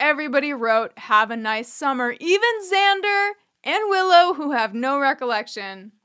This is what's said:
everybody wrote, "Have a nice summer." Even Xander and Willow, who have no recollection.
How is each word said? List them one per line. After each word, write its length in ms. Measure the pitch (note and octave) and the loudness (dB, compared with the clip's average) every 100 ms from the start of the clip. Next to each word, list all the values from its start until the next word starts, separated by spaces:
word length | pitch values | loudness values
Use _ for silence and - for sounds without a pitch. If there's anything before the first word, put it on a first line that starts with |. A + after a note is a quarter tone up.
everybody 540 | D4 D4 D4+ B3 D4 | -2 0 -2 -2 -2
wrote, 380 | C#4 A3+ A3 A3 - | -4 0 0 0 -8
"Have 320 | - G#3+ A3 | 2 2 2
a 60 | A3+ | -2
nice 320 | A3 A3 A#3 | -4 -4 -6
summer." 460 | - C#4+ B3+ A#3+ - | -6 -4 -2 -4 -4
Even 320 | E4 G4 A#4+ A4+ F#4 | 0 2 2 -2 -2
Xander 600 | F#4+ G4 G4 G4+ G4+ G4+ G#4 _ _ | 2 2 2 0 0 0 -4 _ _
and 260 | - F#4 G#4+ | -4 -2 0
Willow, 420 | F#4+ F#4 F4 F4 | 0 6 6 6
who 180 | D4 D4 | 2 -2
have 200 | C4 A3 | -2 -2
no 240 | A3 C4 C#4 | -2 -2 0
recollection. 920 | C#4 - B3 G#3+ A3 G#3+ G3 F#3+ G3+ _ | 0 0 -2 -4 -4 -10 -12 -14 -18 _